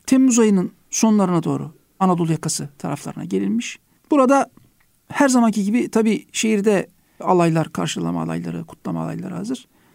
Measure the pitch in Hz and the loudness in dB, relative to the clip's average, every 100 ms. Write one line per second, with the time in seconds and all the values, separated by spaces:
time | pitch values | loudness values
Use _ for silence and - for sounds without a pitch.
0 | - 269 262 233 220 196 180 - _ - | 0 4 4 4 4 2 0 -8 _ 0
1 | 226 214 185 175 165 139 139 - _ _ | 2 4 2 0 -2 -6 -6 -14 _ _
2 | 190 175 165 165 160 - 147 _ 175 143 | 0 2 0 -2 -4 -6 -8 _ -8 -8
3 | - - 165 190 196 220 - - _ _ | -10 -12 -6 -4 -2 -4 -6 -14 _ _
4 | _ 302 262 277 - _ _ _ _ _ | _ 2 4 2 0 _ _ _ _ _
5 | _ - 285 254 233 214 196 233 - 220 | _ 0 2 4 2 2 0 0 0 0
6 | 226 208 - - 220 214 208 196 - _ | 2 0 -4 -4 0 2 2 2 -2 _
7 | _ _ - 185 170 165 156 - 170 - | _ _ 0 2 4 2 -2 -4 -6 -4
8 | 165 - 165 82 85 - 165 - - - | -4 -4 -4 -6 -8 -10 -12 -14 -10 -8
9 | 160 165 185 180 208 254 - _ _ | -8 -8 -10 -10 -8 -10 -12 _ _